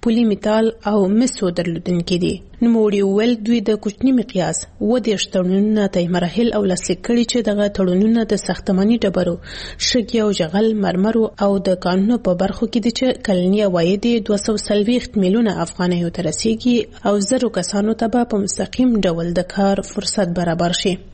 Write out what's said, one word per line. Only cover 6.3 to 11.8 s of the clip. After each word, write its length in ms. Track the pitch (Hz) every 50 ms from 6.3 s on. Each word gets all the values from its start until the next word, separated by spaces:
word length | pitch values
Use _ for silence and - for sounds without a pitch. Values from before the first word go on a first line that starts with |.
| 151 - 240 233 208 214
او 40 | 202 190
لاسلیک 280 | 180 - - - 185 - - -
کړي 160 | 240 240 240 220
چې 60 | - 247 233 208
دغه 200 | 208 208 208 202 202 -
تړونونه 480 | 190 180 180 185 202 220 226 233 226 220
د 100 | 214 190
ساختماني 560 | - - 180 - - - 196 185 196 214 233 233
ډبرو، 380 | - 196 180 190 180 175 170 170 - - - - - - - -
شګې 420 | - - - 254 214 202 - 226 214
او 60 | 214
جغل، 360 | 202 - 175 156 165 196 220 226 220 214
مرمرو 420 | 196 185 175 180 190 220 226 233 220 214 - - 208
او 60 | 202 196 196 196 196
د 120 | 185 180